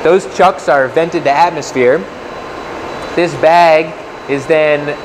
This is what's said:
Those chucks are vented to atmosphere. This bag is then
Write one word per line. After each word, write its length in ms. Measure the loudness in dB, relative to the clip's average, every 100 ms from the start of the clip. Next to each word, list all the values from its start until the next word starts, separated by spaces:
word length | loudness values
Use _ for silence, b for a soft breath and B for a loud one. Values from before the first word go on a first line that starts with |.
Those 240 | 4 2 0
chucks 320 | 2 2 2 0
are 180 | 2 2
vented 360 | 0 0 -2
to 60 | 0
atmosphere. 680 | 2 2 0 -6 2 2 2 -2 -12 -14 -14 -12 -14 -12 -12 -12 -12 -8
This 180 | -2 -2
bag 580 | 2 4 6 6 4 2 -8 -14 -16 -6
is 180 | -6 0
then 500 | 2 2 0 -2 -8